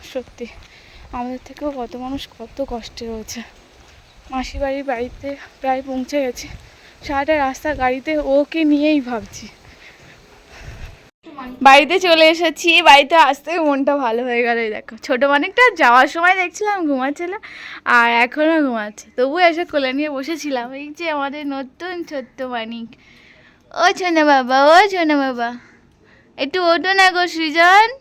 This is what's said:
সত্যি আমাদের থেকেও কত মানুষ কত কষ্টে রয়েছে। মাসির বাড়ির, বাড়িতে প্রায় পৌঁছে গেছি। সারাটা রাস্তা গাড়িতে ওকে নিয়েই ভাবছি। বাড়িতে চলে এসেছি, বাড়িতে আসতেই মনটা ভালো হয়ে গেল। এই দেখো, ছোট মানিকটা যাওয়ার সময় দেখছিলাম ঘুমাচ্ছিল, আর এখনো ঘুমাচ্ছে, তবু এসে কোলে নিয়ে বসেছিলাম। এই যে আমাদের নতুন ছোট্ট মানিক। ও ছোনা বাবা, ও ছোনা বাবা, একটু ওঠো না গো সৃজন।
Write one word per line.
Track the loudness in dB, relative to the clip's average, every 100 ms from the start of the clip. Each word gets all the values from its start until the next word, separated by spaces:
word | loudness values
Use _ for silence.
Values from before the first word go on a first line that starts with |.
| -12
সত্যি | -12 -12 -16 -18 -18 -20 -20 _ -20 -16
আমাদের | -12 -10 -12 -16
থেকেও | -10 -10
কত | -8 -12 -12
মানুষ | -10 -10 -12 _
কত | -20 -10 -8
কষ্টে | -8 -12 -14 -12
রয়েছে। | -12 -12 -14 -16 _ _ _ _ _ _ _ -12
মাসির | -10 -8 -6
বাড়ির, | -6 -4
বাড়িতে | -6 -6 -8 -10 -12 -12 -16 _
প্রায় | -4 -4
পৌঁছে | -4 -8 -4 -4
গেছি। | -4 -8 -16 -18 -20 _ -20 _
সারাটা | -8 -4 -2 0
রাস্তা | -2 -4 -8 -2
গাড়িতে | -2 -2 -4 -4
ওকে | 0 0 0 0
নিয়েই | 2 2 2 0
ভাবছি। | -2 -10 -10 -18 -20 _ -20 -20 -20 _ -20 -20 _ _ _ -20 -20 -16 -18 -20 _ _ -20 -18 -16 2 6
বাড়িতে | 6 6 0 2
চলে | 4 4
এসেছি, | 4 -2 -2 2 4 8
বাড়িতে | 6 6 4 4
আসতেই | 2 -4 -2 0
মনটা | 0 0 0 -2
ভালো | -4 -2
হয়ে | -2 0
গেল। | -2 -4
এই | -8
দেখো, | -12 -18 -6
ছোট | -2 2
মানিকটা | 0 0 2 2 4
যাওয়ার | 4 6 4 2
সময় | 0 0
দেখছিলাম | -2 -4 -4 -2 -2
ঘুমাচ্ছিল, | -2 -4 -6 -8 -10 -14 -20 -18 -12 0 2
আর | 4 2 0
এখনো | 0 0 2 0
ঘুমাচ্ছে, | -4 -8 -14 -16 -4
তবু | -2 2 2
এসে | 2 -4
কোলে | -2 -2 -4
নিয়ে | -6 -6
বসেছিলাম। | -8 -8 -6 -6 -8 -12
এই | -16 -10
যে | -6 -4
আমাদের | -6 -8 -8 -8
নতুন | -10 _ -12 -10 -10
ছোট্ট | -12 -12 -14 -10
মানিক। | -8 -10 -12 -14 -18 _ _ _ _ _ _ _ -2
ও | 0 0
ছোনা | -2 2 4
বাবা, | 2 2 4 6
ও | 6 4
ছোনা | 0 0 0
বাবা, | -2 -4 -8 -10 _ _ _ _ _ _ _ -10
একটু | -6 -2 0
ওঠো | 0 2 4
না | 4 4
গো | -2
সৃজন। | -2 -4 4 6 6 4 -2